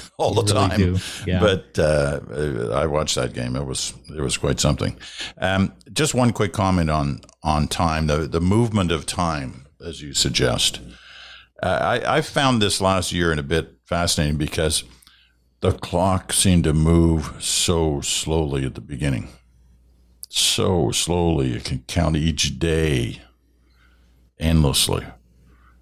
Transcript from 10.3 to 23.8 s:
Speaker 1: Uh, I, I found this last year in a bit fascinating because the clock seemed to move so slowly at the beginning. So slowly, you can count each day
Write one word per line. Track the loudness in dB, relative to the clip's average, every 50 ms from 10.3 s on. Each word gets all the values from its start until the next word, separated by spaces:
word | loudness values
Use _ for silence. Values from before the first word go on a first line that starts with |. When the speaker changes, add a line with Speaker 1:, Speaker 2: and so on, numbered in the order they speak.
| 0 2 0 2 0 2 0 -2 -2 -4 -12 -16 -18 -20 -20 -20 -20 -20 -20 -20 -20 -20 -20 _ _ -6 -2
Speaker 1:
Uh, | 0 0 0 0 0 0 0 0
I, | 0 0 0
I |
found | 0 -2 -2 0 2 4 4 4
this | 2 2 2 2
last | 2 2 2 2 0 -2 0
year | 0 2 2 2
in | 0
a | -2
bit | 0 0 -2 -2 -2 -10 _ _
fascinating | -4 -2 0 0 0 0 2 0 0 0
because | 0 -2 -4 -2 0 0 0 0 -2 -6 -8 -16 -20 _ -20 _ _ _ _ _ _ _ _ _ -4
the | -2 -2 -2
clock | -2 -4 -4 0 0 2 2 2 0 -2 -4 -2
seemed | 0 2 4 4 4 4
to | 2 2
move | 2 4 6 6 6 6 4 4 2 -2 -4 -10 -10
so | -6 -4 -2 -2 0 0 0 0 0 0 -2 -2 -4
slowly | -4 -4 -4 -2 -2 0 0 0 0 -2 -2 -4
at | -4 -6
the | -8 -14
beginning. | -12 -8 -4 -2 -2 -2 -4 -6 -10 -16 -20 _ _ _ _ _ _ _ _ _ _ _ _ _ _ _ -20 -18 -10
So | -4 -2 0 0 0 0 0 2 2 2 2 2 0
slowly, | -2 -2 0 0 2 2 2 2 2 0 0 -2
you | -4
can | -6 -6 -6 -6 -6 -4
count | -2 0 2 2 2
each | 2 0 0 0 0 -2 -4 -4 -2
day | -2 0 2 2 2 2 0 0 -2 -4 -6 -10 -16 _ _ _ _ _ _ _ _ _ _ _